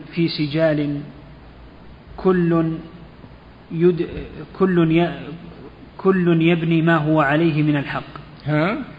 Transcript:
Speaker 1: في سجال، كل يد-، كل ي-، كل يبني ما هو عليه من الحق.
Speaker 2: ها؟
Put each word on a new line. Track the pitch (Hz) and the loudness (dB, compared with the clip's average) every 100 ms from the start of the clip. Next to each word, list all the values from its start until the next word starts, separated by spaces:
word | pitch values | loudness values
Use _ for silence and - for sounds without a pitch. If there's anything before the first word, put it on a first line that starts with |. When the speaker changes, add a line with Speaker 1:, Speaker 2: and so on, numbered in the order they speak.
| - | -8
Speaker 1:
في | - 165 | -2 -2
سجال، | - 147 156 160 151 147 143 147 - - - - - - - - - - - | -2 -4 0 2 2 -2 -4 -10 -18 -20 -20 -20 -20 -20 -20 -20 -20 -20 -2
كل | 185 180 170 165 165 160 - - - - - - - - - | 2 2 2 2 0 -4 -10 -18 -20 -20 -20 -20 -20 -20 -10
يد-، | 165 175 170 160 147 135 - 151 - | 2 2 2 -4 -8 -12 -14 -16 -2
كل | 190 175 160 165 | 2 4 4 4
ي-، | 170 139 123 - - - - - - - | 0 -4 -12 -14 -16 -18 -20 -20 -20 -2
كل | 190 190 170 165 | 0 2 4 4
يبني | 165 175 165 165 | 4 2 2 2
ما | 165 165 | 4 2
هو | 151 156 | 2 2
عليه | 135 151 170 151 | 2 2 2 2
من | 151 147 | 2 0
الحق. | 131 131 - - - - 139 | -2 -8 -10 -16 -20 -12 -4
Speaker 2:
ها؟ | 151 170 254 247 | 0 0 -2 -8